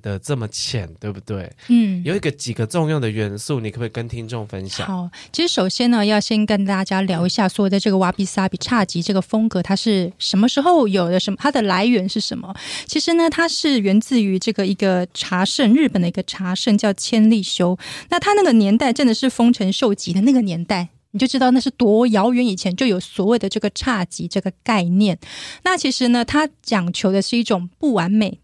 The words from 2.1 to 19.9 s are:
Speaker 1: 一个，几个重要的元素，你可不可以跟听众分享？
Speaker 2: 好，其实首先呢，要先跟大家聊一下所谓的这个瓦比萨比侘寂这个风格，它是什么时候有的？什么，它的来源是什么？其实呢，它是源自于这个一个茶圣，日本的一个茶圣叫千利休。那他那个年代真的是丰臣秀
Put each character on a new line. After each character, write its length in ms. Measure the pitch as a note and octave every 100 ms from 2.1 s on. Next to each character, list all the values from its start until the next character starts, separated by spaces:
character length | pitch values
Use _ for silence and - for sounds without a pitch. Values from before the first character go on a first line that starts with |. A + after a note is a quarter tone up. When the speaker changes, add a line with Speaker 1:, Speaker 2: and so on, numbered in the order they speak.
| G3
Speaker 1:
一 40 |
个， 120 | E3
几 220 | C#3+ B2
个 120 | A2+ A2
重 240 | F3 D#3
要 100 | D#3
的 100 | A#2
元 280 | G#2+ G#2 G2+
素， 220 | - C#3
你 100 | A2
可 60 | A#2
不 40 |
可 40 | A#2
以 40 |
跟 180 | A#2 A#2+
听 180 | A#2+ A2+
众 220 | A#2 G#2
分 200 | G2 F#2+
享？ 180 | - -
Speaker 2:
好， 220 | F#3 F3 - -
其 120 | - E4+
实 80 |
首 140 | - F#3
先 240 | - B3
呢， 140 | A#3 G#3
要 160 | G#3
先 240 | - G#3+ G#3+
跟 180 | G#3
大 220 | G3 F#3+ F#3+
家 160 | F#3+
聊 240 | G3 E3 F3+
一 40 |
下 200 | - G3
所 140 | -
谓 60 | G3
的 80 | G3
这 140 | G#3+
个 60 | F#3+
瓦 120 | F#3
比 120 | F#3
萨 240 | F#3+ - F#3+
比 100 | F#3
侘 280 | - A#3+ F#3
寂 180 | F3
这 100 | E3+
个 80 | G3
风 280 | - A3 A3
格， 120 | F#3
它 140 | - G3
是 380 | A3+ G3 F3 -
什 220 | - F#3+
么 80 | A#3+
时 140 | -
候 260 | D#4+ E4+ A3
有 220 | F#3+ E3+
的？ 100 | F3+
什 100 | G#3
么， 80 | F#3+
它 100 | C#4+
的 100 | C4+
来 220 | G3+ F3+ A3+
源 220 | A#3 F#3+
是 140 | -
什 160 | - -
么？ 180 | - G3 - - -
其 160 | D#4
实 140 | E4+ E4+
呢， 140 | E4
它 160 | D#4+ E4
是 360 | E4 D#4 C4
源 180 | G3 G3+
自 240 | - B3
于 160 | G3+ F#3
这 140 | A3+
个 120 | G#3 F#3+
一 80 |
个 320 | G3 G3 F3+ F3+
茶 300 | - - F3+
圣， 300 | G3 - A#3
日 160 | C4 D4+
本 120 | F#3+
的 60 | E3+
一 40 |
个 120 | F3+
茶 320 | - - F#3 F#3
圣 220 | - G#3
叫 160 | G#3+
千 360 | G3 - A3+ A3
利 140 | A3+
休。 340 | F#3 - F3+ F3+ - - -
那 100 | F4
他 160 | G4 G#4
那 80 |
个 100 | F4+
年 240 | A#3 G3 A3
代 160 | C#4
真 120 | A#3+ C4
的 80 |
是 160 | A3 C4
丰 220 | - A#3
臣 220 | A#3+ F#3+
秀 200 | - A#3+